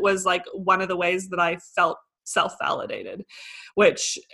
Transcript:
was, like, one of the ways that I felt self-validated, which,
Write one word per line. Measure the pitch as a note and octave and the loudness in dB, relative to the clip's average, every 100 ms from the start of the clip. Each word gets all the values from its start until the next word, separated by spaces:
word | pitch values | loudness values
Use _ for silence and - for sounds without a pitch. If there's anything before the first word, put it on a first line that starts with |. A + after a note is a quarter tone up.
was, | G3 F#3+ F#3 | 2 2 2
like, | F3+ - | 0 -2
one | G3 F#3 F#3 | -4 0 2
of | F#3+ | 0
the | F3+ | 0
ways | F3 F#3 F#3 | 0 0 -2
that | F3 | 0
I | E3+ F3 - - | 0 0 -4 0
felt | E3+ - _ _ - | 0 0 _ _ -4
self-validated, | - - - C#3 C#3 - - - G2 - - - - - - | -2 -2 -2 -4 -4 -6 -8 -10 -12 -14 -18 -20 -20 -6 4
which, | G3+ - - - - | 4 4 -2 -6 -6